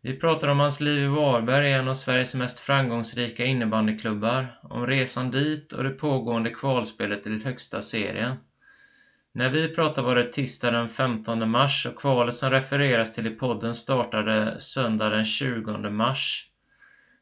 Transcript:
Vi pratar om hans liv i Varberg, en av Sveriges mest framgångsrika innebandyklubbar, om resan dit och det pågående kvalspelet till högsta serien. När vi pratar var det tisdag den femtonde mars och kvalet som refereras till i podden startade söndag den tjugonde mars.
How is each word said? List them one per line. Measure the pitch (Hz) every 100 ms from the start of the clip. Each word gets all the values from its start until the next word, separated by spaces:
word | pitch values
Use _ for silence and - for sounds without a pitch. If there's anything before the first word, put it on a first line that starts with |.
Vi | 127 135
pratar | 165 160 147
om | 143
hans | 143 143
liv | 147 147
i | 139
Varberg, | 147 147 123 117 135 143
en | 135 131
av |
Sveriges | 135 - 127 123
mest | 131 123 -
framgångsrika | - 139 131 117 110 123 120 113
innebandyklubbar, | 123 131 113 110 107 107 113 107 110 127 127 -
om | - - 123
resan | 135 127 - 127
dit | 123 147 151 -
och | -
det | 135
pågående | 135 151 135 113 113 113
kvalspelet | 113 139 127 110 - 104 101
till | 107 107
högsta | 131 123 - 104
serien. | 107 113 98 - 120 135 _ _ _ - - _ _ _ _
När | - 127
vi | 143 160
pratar | 160 156 147
var | 123
det | 123 120
tisdag | - 131 - 120
den | 117 117
femtonde | 107 131 113 110 117 110
mars | 117 139 - 123
och | -
kvalet | 139 127 120
som | 117 135
refereras | 131 135 143 139 120 113
till | - 113
i |
podden | 110 131 107 117
startade | 117 - 131 113 110 107 110 107 110
söndag | - - 123 107 107
den | 107
tjugonde | 110 - 135 120 107 104 104
mars. | 104 117 135 - - - _ _ _ - _ _ _